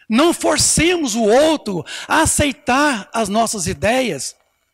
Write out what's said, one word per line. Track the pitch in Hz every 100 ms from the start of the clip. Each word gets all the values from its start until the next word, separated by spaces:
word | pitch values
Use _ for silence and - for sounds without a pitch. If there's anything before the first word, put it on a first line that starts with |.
| -
Não | 220 339
forcemos | - 330 302 - - 330 359 277 220
o |
outro | 214 240 311 302 - 175 - - -
a | 196
aceitar | 202 - 294 - - 254 294 226 190
as | 233 202
nossas | 214 220 220 170
ideias. | 156 190 254 247 139 - - _ _ _